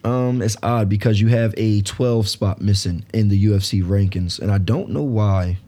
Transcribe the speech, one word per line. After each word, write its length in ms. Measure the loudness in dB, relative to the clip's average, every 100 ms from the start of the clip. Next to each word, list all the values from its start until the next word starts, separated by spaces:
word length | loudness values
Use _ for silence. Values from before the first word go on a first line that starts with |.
um, 360 | -2 0 0 0
it's 160 | -2 -2
odd 260 | -2 0 0
because 320 | 2 2 2
you 60 | 4
have 240 | 2 2 0
a 240 | 0 0
twelve 460 | -2 -2 0 0 -2
spot 320 | -2 -4 -2
missing 440 | 0 0 0 -6 -4
in 140 | 0 2
the 100 | 4
U 180 | 4 2
F 80 |
C 180 | 0 -2
rankings, 560 | 0 0 0 -2 -6 -4
and 140 | -2
I 60 | 0
don't 320 | 0 -2 -2
know 120 | -4
why. 540 | -2 0 0 0 -2 -4